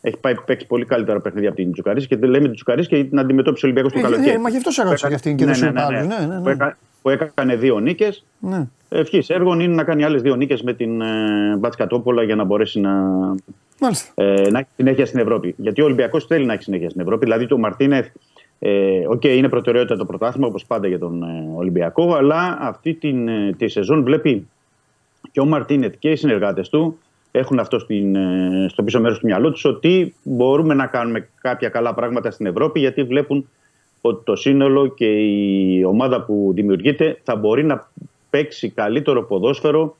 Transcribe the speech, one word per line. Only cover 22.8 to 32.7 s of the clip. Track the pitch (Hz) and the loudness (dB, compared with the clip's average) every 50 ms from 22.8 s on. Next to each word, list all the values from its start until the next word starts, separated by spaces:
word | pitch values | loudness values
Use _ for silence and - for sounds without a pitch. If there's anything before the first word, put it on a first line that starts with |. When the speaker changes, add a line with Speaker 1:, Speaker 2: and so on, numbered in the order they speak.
| _ 165 160 | _ -8 -6
Speaker 1:
την, | 160 - 151 135 127 117 113 | -4 -4 -4 -2 -2 -2 -2
ε, | 113 107 104 101 92 - | -2 -2 -2 -4 -2 -2
τη | 117 107 | -4 -2
σεζόν | - 107 98 95 147 160 135 | -2 -2 0 2 2 2 2
βλέπει | 123 143 151 - 156 131 101 - - _ _ _ _ _ _ _ _ _ _ _ _ _ _ _ - _ | 2 0 2 2 0 0 0 -4 -10 _ _ _ _ _ _ _ _ _ _ _ _ _ _ _ -8 _
και | - | 0
ο | 135 | 0
Μαρτίνεθ | 147 156 147 117 - 147 143 127 104 - _ | 0 0 -2 -2 0 0 0 0 -2 -6 _
και | - 156 | -2 -2
οι | 156 | -2
συνεργάτες | 143 - 147 113 98 95 101 95 101 95 - | 0 0 0 0 2 0 -2 -2 -4 -6 -2
του | - 151 160 165 160 - _ _ _ _ _ _ | 0 0 0 0 -4 -8 _ _ _ _ _ _
έχουν | _ 120 131 - 135 127 | _ -2 -2 0 0 -2
αυτό | 110 - - 117 | -2 -2 -4 -6
στην, | - - 110 101 101 98 98 | -4 -2 -2 0 0 2 2
ε, | 95 95 92 90 92 92 92 92 95 95 92 | 2 0 0 0 0 0 0 0 0 -2 -2
στο | - - 107 | -2 -2 -4
πίσω | 107 123 123 | 0 0 2
μέρος | 113 117 110 - | 2 2 0 0
του | - | 0
μυαλού | 113 98 92 120 160 | 0 0 2 2 0
τους, | 156 - - | 0 0 -2
ότι | 147 131 - - 160 185 190 175 - - _ _ | -2 -2 2 2 2 2 2 2 0 -6 _ _
μπορούμε | - 135 120 123 131 135 147 160 156 147 | -6 0 0 2 2 4 2 2 2 2
να | 135 135 | 0 0
κάνουμε | 123 - 127 120 117 113 110 - _ _ _ | 0 -2 -4 -2 -2 -4 -4 -6 _ _ _
κάποια | _ 127 123 - - 110 | _ -4 -4 -2 -4 -4
καλά | - 120 117 120 104 | -2 -2 -2 -2 -2
πράγματα | 98 113 120 120 120 113 117 | -2 -4 -2 -2 -2 -4 -4
στην | 98 _ 110 | -6 _ -6
Ευρώπη, | 95 85 - 143 160 | -4 -2 -2 -4 -2